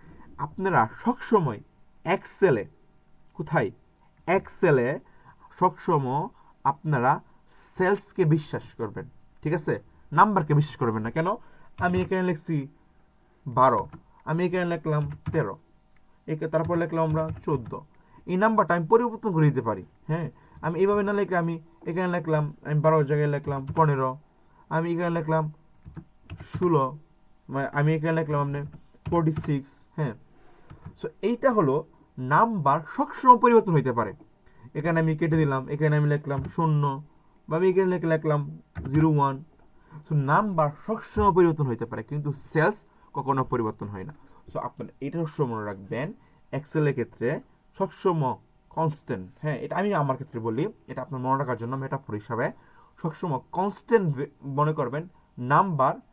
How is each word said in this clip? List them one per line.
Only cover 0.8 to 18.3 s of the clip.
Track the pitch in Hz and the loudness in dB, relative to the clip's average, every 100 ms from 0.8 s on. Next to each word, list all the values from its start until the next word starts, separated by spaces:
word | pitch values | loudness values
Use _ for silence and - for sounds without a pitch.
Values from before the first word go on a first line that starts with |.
| 113 - | 2 0
সবসময় | 226 254 - 214 143 104 - _ - _ 160 | -4 -4 2 2 2 -4 -14 _ -20 _ -4
Excel-এ, | 190 - - 190 113 92 _ _ _ _ - - - | -4 -4 2 4 4 -2 _ _ _ _ -20 -18 -14
কোথায়? | 151 151 104 - _ _ _ _ - 185 | -2 -2 -2 -6 _ _ _ _ -2 -2
Excel-এ | - - 175 131 123 156 - - - _ - - | -2 0 4 4 2 -4 -10 -20 -20 _ -20 0
সবসময় | 175 - - 156 131 139 196 - - _ | 0 0 0 0 0 -2 -4 -10 -20 _
আপনারা | 135 151 156 135 127 156 - _ _ - - - | -4 -2 -2 2 2 0 -4 _ _ -20 -14 -2
সেলসকে | 185 202 - - | 0 0 -4 0
বিশ্বাস | 160 160 - 117 - - | 2 2 0 -10 -10 -10
করবেন, | 110 95 - - - - | -8 -8 -14 -18 -20 -10
ঠিক | 151 165 | -4 -2
আছে? | - - - - - | -2 -4 -8 -20 -2
নাম্বারকে | 147 202 196 151 | 4 4 4 4
বিশ্বাস | 147 147 - | 2 2 -2
করবেন | 120 110 110 | -2 -2 -4
না। | 160 | -2
কেন? | 175 226 - - - - | -2 -4 -10 -20 -20 -4
আমি | 180 185 | -2 0
এখানে | 175 190 180 | 0 -2 -2
লিখছি | 156 - 151 135 - _ _ _ _ _ _ 139 | -4 -4 -4 -4 -14 _ _ _ _ _ _ -6
বারো, | 117 131 113 73 - _ _ | 2 4 2 -4 -14 _ _
আমি | - 165 180 | -6 -2 -2
এখানে | 185 175 | -2 -2
লিখলাম | 165 160 151 147 - - | -4 -2 -2 -2 -8 -4
তেরো, | 160 104 92 _ _ _ _ _ _ - | -2 -4 -8 _ _ _ _ _ _ -10
একে, | 156 160 | -6 -2
তারপর | 160 165 170 | -2 0 0
লিখলাম | 170 165 160 | 0 0 0
আমরা | 156 160 - | 0 -2 -6
চোদ্দ। | - 139 110 - - _ _ - | -4 -4 -4 -14 -16 _ _ -18
এই | - | -4